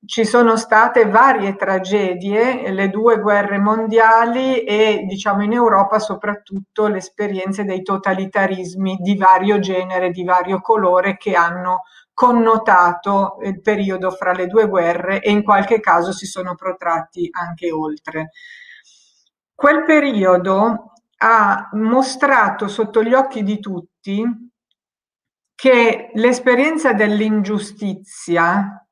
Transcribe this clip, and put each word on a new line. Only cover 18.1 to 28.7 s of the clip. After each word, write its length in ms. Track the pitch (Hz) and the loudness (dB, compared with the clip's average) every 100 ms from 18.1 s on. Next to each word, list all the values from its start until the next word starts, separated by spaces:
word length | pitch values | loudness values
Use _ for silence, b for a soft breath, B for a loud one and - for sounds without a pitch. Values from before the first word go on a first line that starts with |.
| 160 160 B B B B B B B B B B _ _ | -10 -10 B B B B B B B B B B _ _
Quel 300 | _ 285 311 | _ 2 2
periodo 1080 | 320 311 285 220 190 180 180 190 220 220 - _ _ _ | 2 2 2 0 2 2 2 0 0 -2 -10 _ _ _
ha 500 | 220 226 208 196 - | 2 4 2 0 -4
mostrato 960 | 214 220 247 262 - 285 262 208 - 202 | -4 0 0 0 -2 0 2 0 -2 -8
sotto 340 | - 214 226 | -6 -2 0
gli 120 | 220 | 2
occhi 280 | 254 262 240 | 2 0 -2
di 160 | 202 208 | -4 -4
tutti 680 | 202 180 170 _ - 202 233 233 240 _ _ _ _ _ _ _ _ _ _ | -6 -10 -12 _ -8 -4 -4 -6 -12 _ _ _ _ _ _ _ _ _ _
che 560 | _ 262 247 233 - - | _ 2 4 4 0 -6
l'esperienza 760 | 214 233 247 262 247 294 320 285 | 0 0 2 2 2 2 0 0
dell'ingiustizia 1900 | 214 208 208 220 214 196 208 - - 202 190 - - - 170 170 190 196 | 0 0 0 0 0 -2 -4 -6 -10 -8 -8 -12 -20 -4 0 2 0 -4